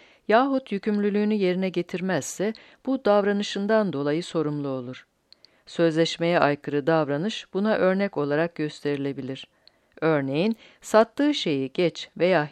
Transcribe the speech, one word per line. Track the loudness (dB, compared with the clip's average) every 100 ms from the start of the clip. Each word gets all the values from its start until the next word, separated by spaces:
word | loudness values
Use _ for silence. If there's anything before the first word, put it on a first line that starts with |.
| _ _ 2
yahut | 2 2 -2 -4
yükümlülüğünü | -6 -2 -2 0 0 0
yerine | 0 0 0 -2
getirmezse, | -4 -6 -6 -2 -2 -4 -4 -4 -4 -16 _ -4
bu | -2
davranışından | 4 4 4 0 -2 -4 0 2 2
dolayı | -2 -2 -2
sorumlu | -2 -2 -2 -2 -4
olur. | -6 -8 -14 -18 _ _ _ _ _ -14
Sözleşmeye | 0 2 4 0 0 0 4
aykırı | 4 2 -2 -2 0
davranış | 0 0 -2 -4 -6 -8
buna | -4 0
örnek | 2 2 2 -2 -2
olarak | -2 0 -2
gösterilebilir. | -2 -6 -4 -4 -4 -4 -6 -10 -12 -14 _ _ _ _ -4
Örneğin, | 0 0 0 0 0 -2 -10 _
sattığı | 2 4 4 2 0
şeyi | 0 -2 -2 -2
geç | 0 -2 -2 -16 -2
veya | 2 2 0